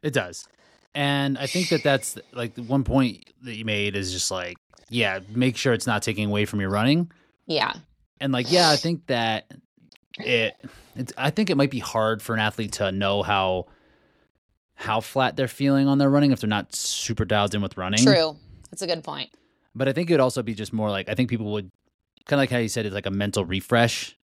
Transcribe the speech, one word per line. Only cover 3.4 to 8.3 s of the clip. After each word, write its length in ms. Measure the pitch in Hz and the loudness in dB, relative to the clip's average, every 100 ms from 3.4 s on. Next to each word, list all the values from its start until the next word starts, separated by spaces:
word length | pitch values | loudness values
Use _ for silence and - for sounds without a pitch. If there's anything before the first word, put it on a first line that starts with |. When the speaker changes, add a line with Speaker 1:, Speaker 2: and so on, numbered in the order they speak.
Speaker 1:
that 140 | 127 110 | -14 -8
you 100 | 110 | -4
made 300 | 104 101 101 | -2 0 -2
is 160 | 95 | -4
just, 200 | 92 - | -4 -4
like, 260 | 92 90 90 _ _ _ | -4 -8 -12 _ _ _
yeah, 300 | 117 107 95 95 | 0 0 0 -6
make 280 | 110 127 117 | 0 0 2
sure 160 | 139 | 0
it's 120 | 117 - | 0 0
not 160 | 107 | -2
taking 260 | - 107 107 | -2 -2 -2
away 180 | 104 104 | 0 0
from 140 | 104 | -2
your 100 | 95 | -2
running. 420 | 101 117 156 170 _ _ _ - | 2 2 2 0 _ _ _ -4
Speaker 2:
Yeah. 280 | 156 110 - - _ _ _ | 0 0 -2 -14 _ _ _
Speaker 1:
And, 120 | 139 | -4